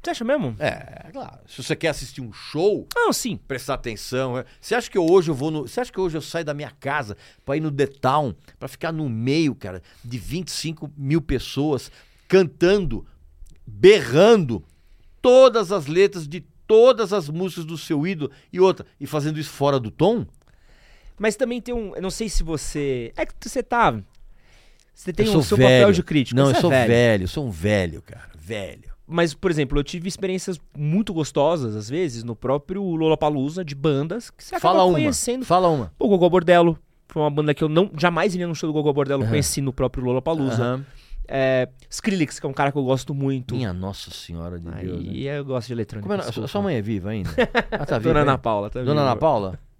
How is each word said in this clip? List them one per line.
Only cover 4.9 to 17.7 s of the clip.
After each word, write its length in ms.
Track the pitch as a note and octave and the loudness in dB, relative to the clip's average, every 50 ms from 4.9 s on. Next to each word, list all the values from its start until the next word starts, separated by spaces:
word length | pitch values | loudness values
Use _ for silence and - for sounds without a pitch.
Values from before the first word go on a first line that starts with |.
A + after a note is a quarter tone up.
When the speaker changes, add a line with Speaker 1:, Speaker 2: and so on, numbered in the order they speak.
| - G3+ | -2 0
Speaker 2:
eu 80 | E3+ | 2
hoje 240 | D#3+ F3 G3 E3+ D#3+ | 6 6 6 4 4
eu 60 | D#3 | -2
vou 160 | B2 C3+ D#3+ | -2 -2 -4
no... 160 | D#3 D3+ C3+ A#2 | -4 -4 -6 -6
Você 140 | - - | -6 -6
acha 100 | B3 A#3+ | -6 -6
que 80 | - F#3 | -4 -4
hoje 160 | F#3+ F3 D#3 | -4 -4 -4
eu 60 | D#3+ | -6
saio 240 | C#3 - - E3+ E3+ | -10 -6 -8 -6 -6
da 80 | D3 D3 | -6 -8
minha 180 | C#3+ D3 C#3 - _ | -8 -8 -12 -14 _
casa 380 | - C3+ C#3+ D3+ C3 G#2 G2+ _ - - _ _ _ | -6 -4 -4 -4 -4 -6 -10 _ -16 -20 _ _ _
pra 140 | - C#3 D#3 | -4 -4 -2
ir 20 | |
no 100 | D#3 D#3 | -2 -4
The 160 | C#3+ C#3 C#3 C3+ | 0 0 0 -2
Town, 460 | - - - B2+ C3 D3+ D3+ B2+ G2 - _ - _ _ | -2 -2 0 2 2 2 0 -2 -6 -8 _ -20 _ _
pra 100 | - C3 | -14 -14
ficar 240 | - - - E3 E3 | -12 -8 -6 -6 -4
no 160 | D#3 D#3 C#3 | -4 -4 -4
meio, 440 | A2+ A2 A#2 B2+ C#3 D#3+ E3 D3 A#2 | -4 -4 -2 0 2 2 2 0 -2
cara, 280 | - - G2 F#2 F#2 - _ _ _ - | -4 -10 -12 -12 -12 -14 _ _ _ -16
de 120 | B2 A#2+ A#2+ | -12 -12 -10
vinte 300 | F2 E2 C3+ F3 F#3 - | -8 -8 -8 -8 -8 -8
e 40 | |
cinco 380 | - - - E3+ D#3+ - D#3+ C#3+ D3 | -10 -8 -8 -8 -8 -8 -12 -16 -12
mil 260 | D3 C#3 C3+ D3+ E3 | -10 -4 0 0 0
pessoas 720 | - - D3 A#2+ - - - C3+ C#3+ D#3 D3 B2 - - - - - _ _ _ _ _ | 0 0 -4 -4 -4 -6 -4 -4 -2 -2 -2 -4 -6 -10 -20 -20 -20 _ _ _ _ _
cantando, 760 | - F#3+ F#3 D3 - - E3+ F3 G3 G#3 F#3+ C#3 A#2 G#2 - - - _ _ - _ _ - - - - - | 4 4 4 4 0 2 4 4 4 4 2 -2 -6 -6 -10 -14 -20 _ _ -20 _ _ -20 -20 -20 -20 -20
berrando 960 | - G#2+ G2 A2 F#3 G#3+ G3 C3+ A#2 A#2+ D3+ F#3 A3 A#3+ G#3+ E3 B2+ A#2 F#2 - _ _ _ _ _ - _ _ - - - | -20 -8 6 8 8 8 8 4 2 4 6 8 8 8 6 4 0 -4 -6 -6 _ _ _ _ _ -20 _ _ -20 -20 -2
todas 500 | - B3+ B3 C4 C4 B3+ G#3+ A3+ G#3 E3 | 2 6 8 8 8 8 6 4 -2 0
as 160 | G3+ G3 D3 C3 | -2 -4 -2 -2
letras 400 | D#3 F3 G3 G3 G3 F3+ D#3+ C#3+ | 2 4 4 4 2 -4 -10 -10
de 140 | D3+ F3+ D3 _ _ _ _ | -12 -12 -14 _ _ _ _
todas 460 | _ A3 A3 A#3 B3+ B3+ G#3+ A3+ F3 | _ 6 8 8 8 6 4 0 -2
as 160 | G3 G#3 E3 C#3+ | -2 -4 -4 -4
músicas 360 | D3+ E3 F#3 F#3+ D#3 F#3 E3 | -6 -6 -6 -6 -6 -8 -10
do 120 | D#3 | -10